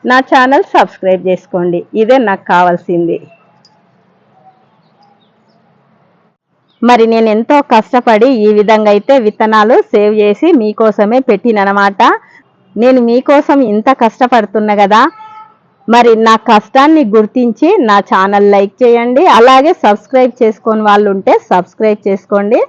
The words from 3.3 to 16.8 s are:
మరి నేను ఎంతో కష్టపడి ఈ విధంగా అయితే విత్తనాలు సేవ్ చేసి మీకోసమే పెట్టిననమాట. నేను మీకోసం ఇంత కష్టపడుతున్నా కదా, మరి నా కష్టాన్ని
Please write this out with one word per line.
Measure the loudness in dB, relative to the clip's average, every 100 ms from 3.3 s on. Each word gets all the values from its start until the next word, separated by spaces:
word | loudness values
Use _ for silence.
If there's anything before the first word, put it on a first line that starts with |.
| _ _ _ _ _ _ _ _ _ _ _ _ _ _ _ _ _ _ _ _ _ _ _ _ _ _ _ _ _ _ _ _ _ _ _
మరి | 0 2 2
నేను | 0 0
ఎంతో | -2 0 -2
కష్టపడి | 0 -2 0 -4 -2 0 0
ఈ | 0 0
విధంగా | 0 2 0 2
అయితే | 0 2 0
విత్తనాలు | 0 -4 -2 0 2 0
సేవ్ | 0 -2 0
చేసి | 0 -2 0 0
మీకోసమే | 0 -2 -2 -2 0 -2 -2
పెట్టిననమాట. | -2 -2 -2 -2 -2 0 -2 0 -2 -2 _ -20 _ _ _ -2
నేను | 0 2
మీకోసం | 0 -2 0 0 0 -2
ఇంత | 0 -2 -2
కష్టపడుతున్నా | -2 -2 0 0 2 -2 -4 -4
కదా, | -2 2 2 0 -4 -20 -20 -20 _ _ _ -2
మరి | 2 2 2
నా | 2 0
కష్టాన్ని | 0 -2 0 0